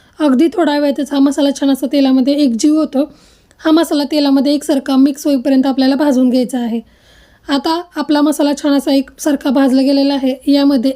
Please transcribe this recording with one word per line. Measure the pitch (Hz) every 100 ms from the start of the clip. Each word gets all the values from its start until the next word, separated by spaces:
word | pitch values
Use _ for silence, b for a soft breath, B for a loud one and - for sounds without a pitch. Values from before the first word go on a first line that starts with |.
| b b
अगदी | 302 254 330
थोड्या | 403 302 294
वेळातच | 294 285 277
हा | 277
मसाला | 285 277 285 277
छान | 277
असा | 269 285
तेलामध्ये | 285 269 262 262
एकजीव | 294 285 226 302 311
होतो. | 294 269 294 b b b b b
हा | 320
मसाला | 320 330 294 285
तेलामध्ये | 302 285 277 277
एकसारखा | 294 320 277 277 262
मिक्स | 277 277 302
होईपर्यंत | 269 269 269 269
आपल्याला | 262 262
भाजून | 277 294 254 254
घ्यायचा | 254 240 254
आहे. | 233 233 - b b b b b -
आता | 277 320 330 349 311
आपला | 294 294
मसाला | 294 294 294 285
छान | 302
असा | 277 294
एकसारखा | 277 269 - 311 269 294
भाजला | 262 269 262
गेलेला | 262 277 277
आहे. | 277 262 262 -
यामध्ये | 285 277 277 269